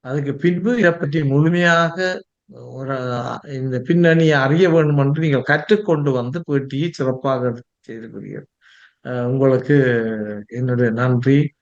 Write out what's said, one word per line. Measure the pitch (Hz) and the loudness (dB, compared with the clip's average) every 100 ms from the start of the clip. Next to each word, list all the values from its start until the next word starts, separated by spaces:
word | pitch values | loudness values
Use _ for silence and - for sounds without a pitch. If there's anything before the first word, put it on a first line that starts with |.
| 127 | -4
அதுக்கு | 143 143 139 | -4 -4 0
பின்பு | 175 175 202 240 | 0 0 -2 2
இதை | 180 | 2
பற்றி | 170 151 156 | 2 -4 -2
முழுமையாக | 139 139 160 175 175 170 165 175 185 185 - _ _ 123 123 | 2 2 4 4 4 2 2 -2 -4 -6 -12 _ _ -20 -16
ஒரு, | 127 135 135 127 120 120 117 | -12 -6 -6 -4 -6 -6 -10
இந்த | - 135 131 127 | -10 -8 -6 -6
பின்னணியை | 127 170 170 165 160 | 0 4 4 6 4
அறிய | 147 135 160 180 | 4 2 4 4
வேண்டும் | 165 151 143 | 4 4 2
என்று | 139 151 | 2 0
நீங்கள் | 160 135 | 0 0
கற்றுக்கொண்டு | 120 156 - 208 208 156 143 | 0 -2 2 0 2 0 0
வந்து | 127 123 165 | -2 -4 -8
பேட்டியை | 165 143 135 135 170 | -2 -4 -2 -6 -6
சிறப்பாக | 165 131 127 139 131 123 117 - _ | -4 -4 -2 -4 -2 -4 -6 -14 _
செய்திருக்கிறீர்கள். | - 113 113 107 104 104 - _ _ _ _ _ | -18 -16 -14 -16 -14 -16 -16 _ _ _ _ _
அஹ், | - 123 123 | -10 -6 -2
உங்களுக்கு | 135 135 127 127 147 127 117 113 110 104 104 104 | 2 4 2 4 2 4 0 -2 -6 -8 -10 -12
என்னுடைய | 117 127 120 120 | -6 -4 0 0
நன்றி. | 113 127 123 127 139 151 _ | 0 0 2 4 2 2 _